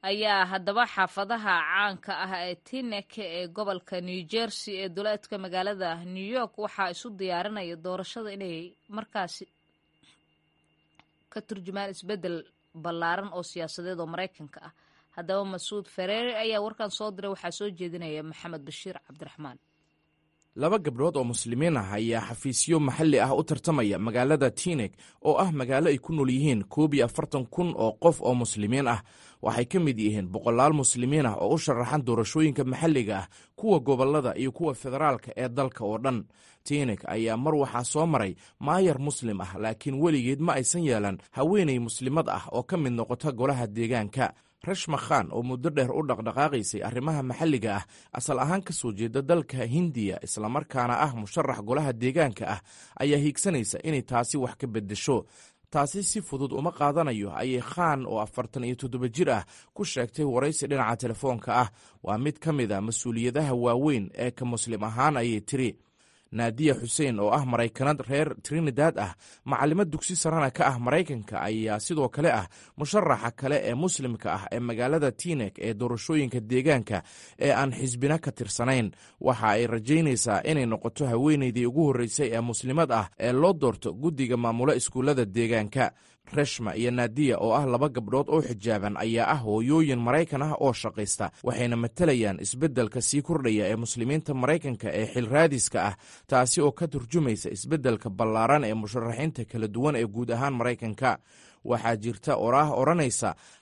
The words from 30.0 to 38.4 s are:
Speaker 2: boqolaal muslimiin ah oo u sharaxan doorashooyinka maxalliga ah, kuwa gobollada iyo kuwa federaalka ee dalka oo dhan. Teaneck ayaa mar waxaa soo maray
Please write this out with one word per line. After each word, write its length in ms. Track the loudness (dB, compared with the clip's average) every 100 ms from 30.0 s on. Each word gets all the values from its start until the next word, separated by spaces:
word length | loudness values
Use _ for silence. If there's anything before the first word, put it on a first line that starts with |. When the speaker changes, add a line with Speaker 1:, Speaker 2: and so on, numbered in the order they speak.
| 0 0 -4
Speaker 2:
boqolaal 440 | -2 2 6 6 6
muslimiin 500 | 2 0 2 2 2
ah 100 | 2
oo 160 | 2 2
u 20 |
sharaxan 460 | 2 0 0 0
doorashooyinka 600 | 2 0 2 2 2 2
maxalliga 520 | -2 0 2 2 0 -4
ah, 40 | -6 -14 -20 -6
kuwa 240 | 2 2
gobollada 560 | 4 2 4 2 0 -2
iyo 160 | -4
kuwa 220 | -2 -4
federaalka 580 | -4 -6 0 0 0 -4 -6
ee 120 | -4
dalka 360 | -2 -4 -2
oo 140 | -4 0
dhan. 260 | 0 -2 -4 _ -20 _
Teaneck 400 | -4 -2 0 -2 -4
ayaa 280 | -2 0 0
mar 180 | 0
waxaa 300 | 2 0 -2
soo 220 | -2 0 2
maray 300 | 2 0 -4